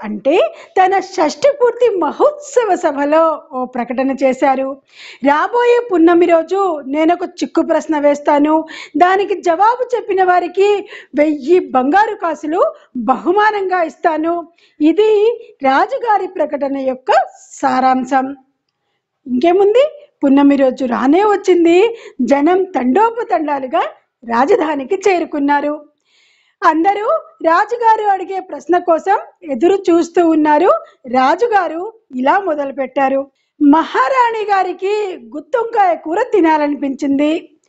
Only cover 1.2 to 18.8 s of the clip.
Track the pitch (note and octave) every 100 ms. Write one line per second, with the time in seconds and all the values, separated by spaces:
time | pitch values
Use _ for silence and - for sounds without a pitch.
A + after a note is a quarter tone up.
1.2 | D4+ - C#5+ C#5+ A#4+ A#4 B4 G4 D4+ -
2.2 | B4 D5 - - A4 F4 E4+ C#4 C#4+ D#4
3.2 | E4 D4+ - B3+ B3 B3 A#3 B3 C4+ C4+
4.2 | C4+ B3+ C#4+ C4 C4+ C#4 _ - - -
5.2 | C4+ D4 F#4+ A#4+ A#4+ A#4+ A#4+ F4+ E4 F4
6.2 | F4 E4 D#4+ G4 G4 D4+ C4 D4 D#4+ F4
7.2 | F4+ - C#4+ E4 E4 D#4 - D4+ D4 C#4+
8.2 | D#4 D4 D4 D#4 D#4 - - D4 F4+ F#4+
9.2 | G4+ F4+ F4 E4 G#4 B4 A#4+ A4+ G4+ F#4+
10.2 | F#4 F4+ F4 F#4 G4+ G4+ - - - C4
11.2 | D#4 D4 B3+ F4+ C#4+ B3+ B3+ F#4+ A4 G#4
12.2 | F4 D4+ D4+ E4+ D#5 - _ B3+ A3 A#3+
13.2 | A3 G4 G#4+ G#4 F#4+ F4+ D#4+ - - D#4
14.2 | E4 E4+ E4 _ _ - D4+ E4 G#4+ G#4+
15.2 | A4 A#4 - - C4+ C4+ F#4 C5 A#4 G4+
16.2 | F#4 F#4 D4+ C#4+ C4+ C#4 C4 B3+ - -
17.2 | - - - - C#4 B3+ C4 C4 B3 C4+
18.2 | C4+ C#4 _ _ _ _